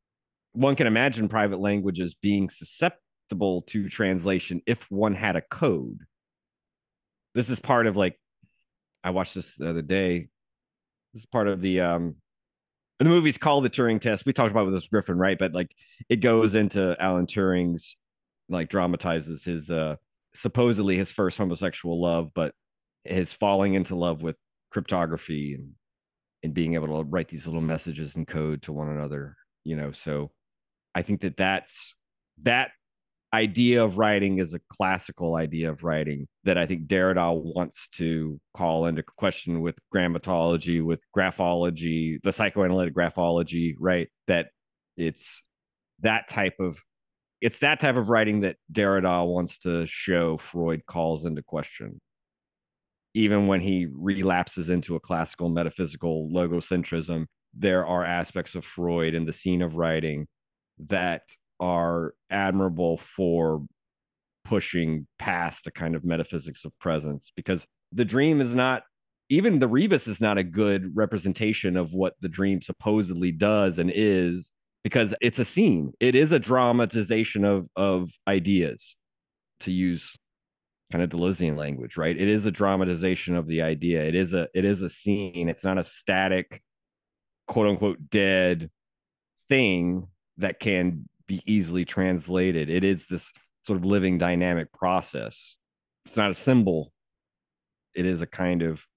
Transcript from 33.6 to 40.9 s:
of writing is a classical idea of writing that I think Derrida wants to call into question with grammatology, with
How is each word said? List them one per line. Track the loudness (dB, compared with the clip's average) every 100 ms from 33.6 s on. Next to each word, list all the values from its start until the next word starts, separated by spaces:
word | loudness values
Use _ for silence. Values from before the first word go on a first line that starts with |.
| 4 6
of | 4 4
writing | 2 4 2 0
is | -2
a | -4 -10
classical | -2 0 0 -4 -6 -2 -2
idea | -2 -4 -4
of | -4
writing | -4 -2 -2 -6 -10 _
that | -2 0
I | 0
think | -2 0
Derrida | 2 2 2 0 0 -4 -4
wants | -6 -8 -14 -6
to | -2 -2 -4 -8 _ -4
call | -2 0 0
into | -2
question | -6 -4 -2 -2 -4 -4
with | -4 -6 _
grammatology, | 0 0 -2 -2 0 2 0 0 -2
with | 0